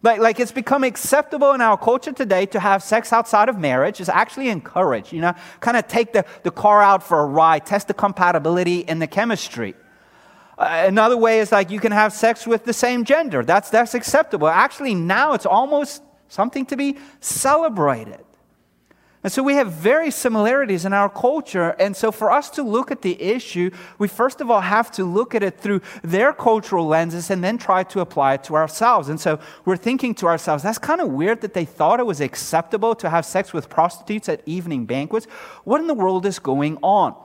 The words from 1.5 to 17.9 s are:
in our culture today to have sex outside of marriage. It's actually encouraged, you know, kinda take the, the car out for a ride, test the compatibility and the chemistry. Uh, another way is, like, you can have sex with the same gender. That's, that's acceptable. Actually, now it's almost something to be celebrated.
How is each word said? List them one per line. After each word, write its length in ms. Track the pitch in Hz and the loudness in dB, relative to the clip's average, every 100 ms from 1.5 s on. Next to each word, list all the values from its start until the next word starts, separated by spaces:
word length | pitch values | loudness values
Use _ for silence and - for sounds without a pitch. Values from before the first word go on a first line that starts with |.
in 100 | 269 | 4
our 160 | 233 202 | 4 2
culture 360 | - 247 311 | 2 -2 -4
today 340 | 262 247 185 196 | -8 -2 0 0
to 120 | 214 | -2
have 220 | 190 196 | 0 0
sex 320 | - 220 233 | 0 -2 0
outside 340 | 233 226 208 220 | -2 2 2 2
of 120 | 220 | 0
marriage. 400 | 151 127 147 233 | 0 2 0 -2
It's 80 | 185 | -2
actually 400 | 170 220 - 269 | 0 0 -2 -6
encouraged, 640 | 190 - - 185 117 - | -6 -6 -2 0 -2 -6
you 80 | 165 | -4
know, 140 | 170 170 - - | -4 -4 -12 -6
kinda 220 | 233 240 | -2 -2
take 300 | - 226 233 | 0 -2 0
the, 120 | 214 185 - | 0 -2 -6
the 80 | 190 | -8
car 320 | - 208 208 | 0 4 6
out 220 | 202 190 | 6 4
for 160 | - 160 | 2 2
a 60 | 147 | 2
ride, 380 | 143 160 160 - | 4 4 4 0
test 220 | 202 - | -4 -2
the 40 | |
compatibility 960 | 202 202 190 180 170 151 175 175 175 165 | -2 -2 2 2 2 0 0 0 -2 -2
and 100 | 165 | -4
the 80 | 160 | -2
chemistry. 680 | 196 220 202 - - 107 - _ _ _ _ _ _ _ - | -2 -2 -2 -6 -8 -10 -10 _ _ _ _ _ _ _ -4
Uh, 280 | - 165 190 | -2 2 2
another 320 | 196 220 247 | 4 2 4
way 220 | 226 220 | 4 4
is, 120 | 208 | 2
like, 200 | 208 185 | 2 0
you 80 | 202 | -2
can 120 | 220 | 0
have 220 | 208 214 | 2 2
sex 320 | 202 226 226 - | 2 0 0 -2
with 180 | 226 | -2
the 100 | 240 | -2
same 320 | 226 247 247 233 | -2 0 0 0
gender. 380 | 294 311 147 | 0 0 -2
That's, 280 | - 185 - | 2 2 4
that's 240 | 220 240 240 | 0 2 -2
acceptable. 520 | - 277 311 190 156 | 0 0 2 0 2
Actually, 460 | 165 262 - 277 | 4 2 0 -4
now 400 | 190 165 196 294 | -2 0 0 2
it's 140 | 262 202 | 0 2
almost 560 | 196 269 294 285 - _ _ _ | 2 2 -2 -2 -8 _ _ _
something 340 | - 220 269 262 | -4 -4 -2 -6
to 100 | 262 | -4
be 180 | 285 277 - _ | -4 -6 -12 _
celebrated. 1000 | - - 269 302 330 214 147 | -10 -4 2 2 2 0 0